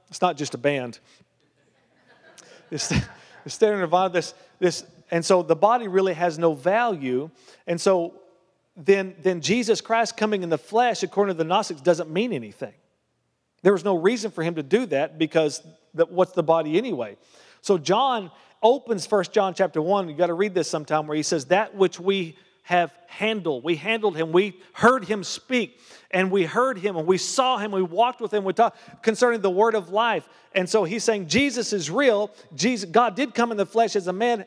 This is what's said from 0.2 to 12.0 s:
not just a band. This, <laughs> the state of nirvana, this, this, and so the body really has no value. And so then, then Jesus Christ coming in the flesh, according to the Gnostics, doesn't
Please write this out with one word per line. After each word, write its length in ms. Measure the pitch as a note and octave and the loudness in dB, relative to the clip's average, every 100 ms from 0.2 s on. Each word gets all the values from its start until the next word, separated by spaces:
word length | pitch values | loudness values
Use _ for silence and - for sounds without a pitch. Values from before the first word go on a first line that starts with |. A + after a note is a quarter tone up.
not 140 | F3+ D3 | -2 0
just 180 | D3 | -6
a 40 | C#3+ | -2
band. 420 | C#3+ C#3+ B2 A2 _ _ _ _ _ _ _ _ _ _ _ _ _ - - - _ | -2 -2 -6 -12 _ _ _ _ _ _ _ _ _ _ _ _ _ -20 -20 -20 _
This, 180 | D3+ - | -8 -2
<laughs> 560 | - - - - - | -2 -2 -10 -20 -20
the 60 | - | -16
state 220 | - G#3+ | 0 2
of 80 | G#3 | 2
nirvana, 320 | E3+ F3+ F#3+ | 2 2 2
this, 220 | F3 D#3 - - _ | 0 -4 -10 -20 _
this, 240 | F3+ D#3+ - _ _ | -2 -2 -10 _ _
and 140 | E3+ | -4
so 180 | E3 F#3 | 2 2
the 140 | D#3+ D#3+ | 4 2
body 320 | G3+ A#3+ A3 | 4 2 0
really 260 | F#3 F#3+ | 0 0
has 240 | D#3+ F3+ D#3 | 0 -2 0
no 160 | E3+ | 0
value. 760 | D3 D3 G#3 A#3+ F3+ C3 B2+ D#3 - _ - - | 0 0 0 0 -2 -2 -2 -4 -12 _ -20 -8
And 140 | E3+ | -2
so 340 | G3 F#3 E3+ - - _ _ _ _ - | 2 2 0 -10 -20 _ _ _ _ -10
then, 400 | C#3+ G3 F#3+ F3 | 2 2 2 -4
then 200 | F3+ F3+ | -2 -2
Jesus 400 | C#3+ A#3 A3 G#3+ | 0 0 2 -2
Christ 360 | - A3+ A3+ - | 0 0 0 -2
coming 280 | G#3+ G#3 | -2 0
in 60 | F3 | 0
the 80 | D#3 | -2
flesh, 440 | - A3 B3 G3 | 0 0 2 0
according 320 | F3+ - G3+ | -4 0 0
to 40 | E3+ | 0
the 60 | |
Gnostics, 360 | D#3+ F#3+ G#3 D#3+ | 0 0 0 -2
doesn't 300 | C#3 E3 | 0 2